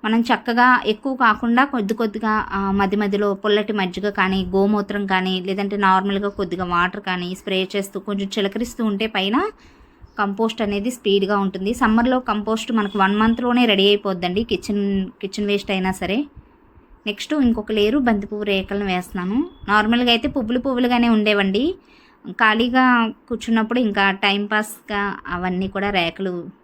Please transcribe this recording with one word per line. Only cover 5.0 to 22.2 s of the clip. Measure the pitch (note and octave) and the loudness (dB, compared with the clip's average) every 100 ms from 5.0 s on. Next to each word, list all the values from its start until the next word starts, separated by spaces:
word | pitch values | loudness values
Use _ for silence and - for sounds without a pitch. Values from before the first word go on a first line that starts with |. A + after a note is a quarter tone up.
| G3 | -2
కానీ, | F#3+ F#3 F#3 | -2 0 -2
లేదంటే | F#3 G3 G3+ G3+ | -4 -4 -4 0
నార్మల్గా | G3 F#3+ G3 G3 G3+ | 4 4 2 -2 -4
కొద్దిగా | G3+ F#3 F3 F3+ | -4 -6 -4 -2
వాటర్ | F3 F3+ G3 | 0 0 -2
కానీ | G3+ F3+ F3 F#3 | -6 -4 -4 -8
స్ప్రే | - F#3+ F#3+ G3+ | -4 -2 -2 -4
చేస్తూ | G3 G3 | -6 -8
కొంచెం | G3 G3+ G3 A3 | -6 -6 -4 -2
చిలకరిస్తూ | G3 G3 A#3+ - A3 | -2 -2 -8 -4 -2
ఉంటే | G3+ A3 | 0 -2
పైన | G#3+ G3 A#3 G#4 - - - - _ - - | -2 0 0 -2 -6 -20 -20 -20 _ -18 -4
కంపోస్ట్ | G3+ G3 A3+ A3 | -4 0 -2 -2
అనేది | G#3 G3+ G#3 | -2 -2 -4
స్పీడ్గా | B3 G#3+ G3 G3 G#3 | -4 0 2 2 0
ఉంటుంది. | G3 F#3+ F#3+ | 0 -2 -4
సమ్మర్లో | A#3 A#3 A3 A#3+ B3+ | 0 2 4 2 0
కంపోస్ట్ | B3+ G#3 G#3 A3 A3+ | 0 -4 -2 -4 -2
మనకు | A3+ G3+ G3+ | -2 0 2
వన్ | F#3+ G#3 | 2 4
మంత్లోనే | A3 A#3 A#3+ B3 B3 | 2 2 0 2 4
రెడీ | G3 G3 | 4 4
అయిపోద్దండి, | G#3 G#3 F#3 F3 F#3 | 4 0 -4 -2 -2
కిచెన్, | A#3 F#3+ - G#3 G3+ G3 F#3+ - | -2 -4 -2 -2 0 -2 -2 -6
కిచెన్ | G3 G3 G#3 | -10 -6 -2
వేస్ట్ | G3+ - | -2 -2
అయినా | F#3+ F#3 | -2 -2
సరే. | F#3 F3 G#3 D4 - - _ _ - _ - - | -2 -2 -2 -4 -10 -20 _ _ -20 _ -12 -8
నెక్స్ట్ | G#3 - | -8 -4
ఇంకొక | D4+ B3 A3+ G#3+ | 2 2 2 -2
లేయర్ | A3 G#3 C4+ | 2 2 4
బంతి | B3 G#3 G3+ | 2 0 -2
పువ్వు | G#3 G#3 | -6 -2
రేకలను | G3 F#3+ G3 G3+ | -2 -2 -4 -2
వేస్తున్నాను. | F3+ F3+ F#3+ F3+ A3 F4 - - | -4 -4 -6 -2 -2 -2 -6 0
నార్మల్గా | G#3 G#3+ A#3+ B3 | 2 4 2 2
అయితే | A#3 C#4 | 2 0
పువ్వులు | - A3 B3 | -2 -2 -2
పువ్వులుగానే | A#3 B3 B3 B3 A#3+ | -2 0 2 2 4
ఉండేవండి, | A3 G#3 G#3 G3 G3 C#4+ F#4+ _ - _ _ | 4 4 2 2 2 0 -2 _ -20 _ _